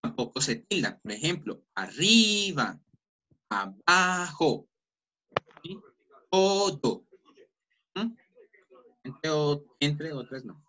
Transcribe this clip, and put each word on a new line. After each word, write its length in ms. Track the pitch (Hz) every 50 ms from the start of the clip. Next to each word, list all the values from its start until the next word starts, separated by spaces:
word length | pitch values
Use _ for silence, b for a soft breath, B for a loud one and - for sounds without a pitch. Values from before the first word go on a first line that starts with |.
tampoco 400 | _ 117 - - 120 - - 135
se 140 | - - 120
tilda. 440 | 113 - _ 202 185 135 101 - -
Por 120 | _ -
ejemplo, 520 | 104 107 113 160 175 - - - 90 - _ _ _
arriba, 1040 | - 95 92 - 117 165 202 220 226 220 214 208 202 202 196 180 147 120 104 90 - _ _ _ _ _ _ _ _ _ _ _ _ _ _
abajo, 1160 | 107 101 98 95 98 - - - 180 185 185 180 180 180 180 175 151 - 170 151 120 - - _ _ _ _ _ _ _ _ _ _ _ _ _ _ - - _ - - _
¿sí? 160 | 165 190 - - - _ _ _ _ _ - _ _
Todo. 760 | - 190 190 196 196 196 202 196 160 139 - 123 95 - - _ _ - _ _ _ _ - _ _ _ _ _ _ _ _ _ _
¿Mm? 200 | - 208 233 233 - _ _ _ _ 453 _ _ _ _ _ - - - - _ _ _
Entre 260 | 127 120 - - 156
o-, 460 | 156 151 151 147 147 143 147 - _ _
entre 340 | - 143 147 147 151 160 151
otras, 320 | 139 120 - 131 131 123
no. 180 | 107 87 - _